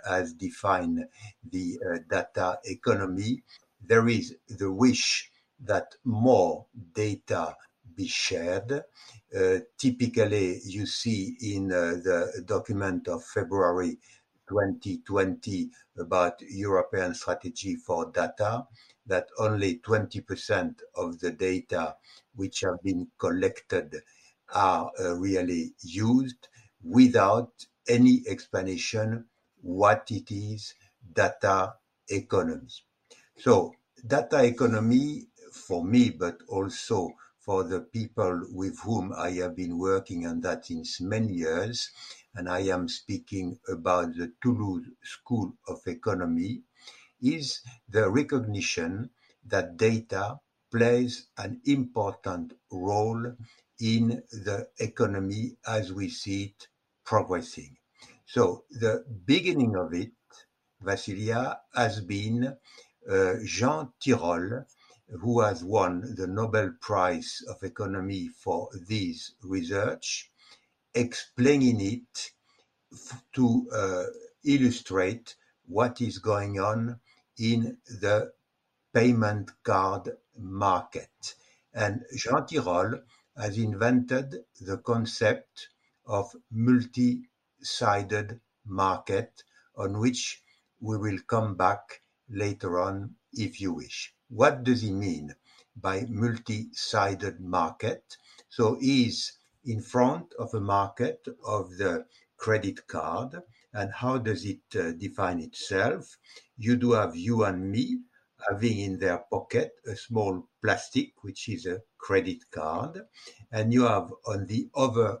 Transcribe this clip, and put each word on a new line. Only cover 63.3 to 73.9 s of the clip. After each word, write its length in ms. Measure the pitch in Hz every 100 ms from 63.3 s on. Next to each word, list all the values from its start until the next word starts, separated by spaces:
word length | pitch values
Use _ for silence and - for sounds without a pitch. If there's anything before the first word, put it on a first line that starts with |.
| -
Jean 460 | 101 87 127 156 151 -
Tirole, 640 | 135 120 85 87 92 123 - _ _ _ - 92
who 220 | 117 117
has 200 | 107 87
won 540 | 87 107 90 87 87 101
the 100 | 90
Nobel 460 | 98 113 107 95 -
Prize 640 | - 101 90 85 - - -
of 120 | -
Economy 640 | 95 - 98 95 95 98 85
for 400 | - 95 85 - 92 87
this 460 | 107 87 82 - _
research, 880 | 92 95 82 98 104 - - - - _ - - _ _ _
explaining 880 | 120 120 - - - 131 143 127 107
it 500 | 98 120 - - - _ _ _ _ _ _
f-, 280 | - - - _
to, 340 | - 120 117 -
uh, 300 | 107 95